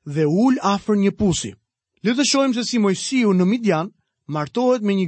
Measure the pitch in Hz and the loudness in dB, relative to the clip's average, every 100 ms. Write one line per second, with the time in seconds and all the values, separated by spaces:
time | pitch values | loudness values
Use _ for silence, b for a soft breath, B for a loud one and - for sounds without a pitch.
0 | 147 147 151 180 262 254 196 202 - 208 | -8 -2 0 2 2 2 0 -2 0 0
1 | 196 196 202 - 107 - _ _ _ _ | 0 0 0 -2 -6 -14 _ _ _ _
2 | 208 247 277 277 269 240 214 240 202 180 | -4 0 0 2 0 -2 -2 0 0 -2
3 | - 262 220 185 180 240 214 160 190 - | -2 0 2 2 2 0 0 -2 -2 -12
4 | _ _ - 151 147 233 247 254 208 196 | _ _ -10 -8 -6 -2 0 0 0 -2